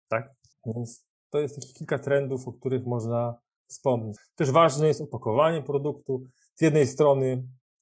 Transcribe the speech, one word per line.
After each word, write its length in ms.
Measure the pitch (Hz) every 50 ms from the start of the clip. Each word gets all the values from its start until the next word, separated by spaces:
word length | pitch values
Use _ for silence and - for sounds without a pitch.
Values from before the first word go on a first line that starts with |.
| _ -
tak? 260 | 110 113 120 - _ _ _ _ _ _ -
Więc 400 | 117 110 120 120 117 - - _ _ _ _ _ _
to 100 | - 151
jest 140 | 151 131 -
takich 200 | 143 - - -
kilka 240 | - 160 - 151 131
trendów, 500 | - 139 143 143 139 131 135 127 131 123
o 40 |
których 340 | 107 - - 127 131 123 107
można 480 | 123 123 117 110 117 120 117 120 117 120 - _ _ _ _ _
wspomnieć. 500 | - - - - 139 123 117 110 107 101 - _ _ _
Też 160 | - 160 135
ważne 360 | 131 165 170 156 139 147 156
jest 140 | 156 143 -
opakowanie 600 | 151 - - 123 - 113 107 135 156 160 170 156
produktu. 640 | - - 143 139 143 147 - - - - 131 127 131 127 _ _ _ _ _
Z 60 | -
jednej 260 | 165 156 147 156 135
strony 600 | 123 131 - 151 143 139 135 131 131 127 127 127 127 - _ _ _ _ _